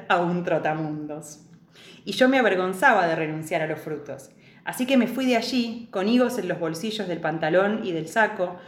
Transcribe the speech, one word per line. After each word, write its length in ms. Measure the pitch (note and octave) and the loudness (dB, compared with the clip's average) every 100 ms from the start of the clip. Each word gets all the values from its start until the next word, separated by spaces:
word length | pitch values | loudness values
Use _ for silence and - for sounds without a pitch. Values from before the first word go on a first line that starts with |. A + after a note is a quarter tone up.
| - | 0
a 80 | F#3 | 2
un 260 | F3 F3+ | 2 -2
trotamundos. 1000 | F3 D#3 D#3 D#3 D#3 D3+ D3+ D3+ - - - - _ - - - | 0 0 0 -2 -4 -6 -8 -12 -14 -20 -20 -20 _ -20 -20 -14
Y 100 | - | -4
yo 140 | G3 B3+ | 2 4
me 120 | C4+ | 6
avergonzaba 680 | A3 F#3 F#3 F#3+ C#4+ G#3+ E3+ | 4 2 0 4 4 6 4
de 80 | E3 | 0
renunciar 460 | D#3 D#3 D#3 E3+ | -2 -4 -4 -2
a 60 | D#3 | -2
los 120 | D#3 | -4
frutos, 520 | D#3+ D3 - C3 - _ _ - - | -8 -10 -10 -14 -16 _ _ -16 -8
así 220 | E3 B3+ | -4 2
que 100 | C4 | 4
me 80 | A3 | 2
fui 220 | C4+ C4 | 0 0
de 100 | A#3+ | 0
allí, 500 | A3+ B3+ A#3 A3 - | 0 -2 -2 -4 -8
con 160 | G3 G3 | -4 2
higos 300 | B3 A#3+ B3 | 4 2 0
en 80 | F3+ | -4
los 120 | D#3+ | -4
bolsillos 480 | E3 D#3+ A3 G#3+ F#3 | -4 -4 -6 -6 -6
del 120 | E3 | -4
pantalón 600 | D#3+ D#3+ D#3+ F3+ G3+ G#3+ G3 | -4 -2 2 2 2 0 -4
y 60 | |
del 160 | E3 D#3 | -4 -2
saco, 480 | A#3 G#3 G3 F3+ F3 | 0 0 0 -6 -6